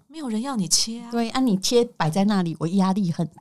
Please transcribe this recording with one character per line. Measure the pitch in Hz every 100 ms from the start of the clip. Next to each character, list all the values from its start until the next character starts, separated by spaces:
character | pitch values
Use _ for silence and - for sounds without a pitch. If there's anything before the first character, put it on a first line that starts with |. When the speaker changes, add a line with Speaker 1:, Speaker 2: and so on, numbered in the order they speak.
| _
Speaker 1:
，“没 | 311
有 | 262
人 | 214
要 | 269 247
你 | 160
切 | - 226 233
啊。” | 233
Speaker 2:
对， | 233 226
啊， | 262
你 | 262 185
切 | - 240 240 -
摆 | 160
在 | 180 208
那 | 196
里， | 170 151
我 | 156
压 | 196 190
力 | 190 180
很 | 160 160 -